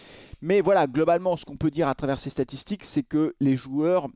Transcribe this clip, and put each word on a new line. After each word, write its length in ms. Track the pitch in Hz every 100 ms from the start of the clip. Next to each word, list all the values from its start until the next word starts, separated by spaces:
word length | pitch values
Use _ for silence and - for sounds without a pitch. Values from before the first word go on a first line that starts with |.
| - - - -
Mais 180 | 156 202
voilà, 280 | 170 196 143
globalement, 480 | 131 160 170 185 170
ce 80 |
qu'on 120 | - 143
peut 140 | 160
dire 160 | 143 147
à 80 |
travers 240 | 131 135 135
ces 120 | 147
statistiques, 520 | - 131 131 - 208
c'est 220 | - 151
que 320 | 127 151 156 -
les 160 | 139
joueurs, 540 | 131 131 139 160 180 139